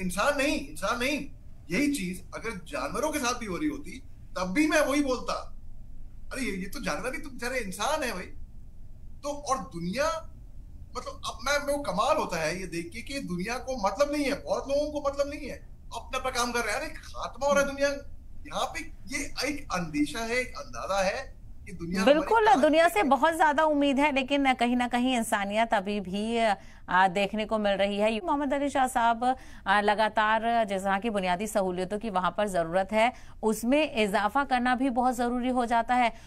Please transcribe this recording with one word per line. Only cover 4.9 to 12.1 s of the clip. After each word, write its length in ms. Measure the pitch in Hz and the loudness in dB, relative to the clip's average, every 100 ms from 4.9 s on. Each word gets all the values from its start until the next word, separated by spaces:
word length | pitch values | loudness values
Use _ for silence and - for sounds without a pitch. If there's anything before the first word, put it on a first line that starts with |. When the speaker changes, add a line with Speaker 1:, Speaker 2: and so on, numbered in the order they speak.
| 294 | 2
Speaker 1:
बोलता। 300 | 269 233 - 143 - - - - - - - - - | 2 0 -2 -4 -6 -10 -10 -12 -10 -10 -10 -10 -10
अरे 100 | 262 | -4
ये, 100 | 226 | -4
ये 140 | 190 196 | -4 -6
तो 140 | - | -6
जानवर 340 | 185 151 233 | -4 -4 -4
ही, 60 | 311 | -6
तो 100 | 294 | -10
बेचारे 300 | 240 240 254 | -8 -6 -4
इंसान 420 | 196 180 247 302 | -6 -2 0 0
है 100 | 254 | -2
भाई। 140 | 208 - - - - - - - - - - | -6 -8 -10 -10 -12 -14 -14 -12 -12 -12 -8
तो 60 | 196 | -8
और 300 | 190 233 262 | -6 -2 -2
दुनिया, 460 | 180 165 175 233 311 320 - - - - - - - 247 | -2 -6 -4 0 0 -2 -8 -14 -14 -14 -14 -14 -12 -10
मतलब 240 | 277 269 226 | -10 -8 -10
अब 120 | 254 | -6
मैं, 240 | 277 285 285 | -2 0 0
मेरे 60 | |
को 100 | 285 | -2
कमाल 340 | 285 180 254 | -2 0 2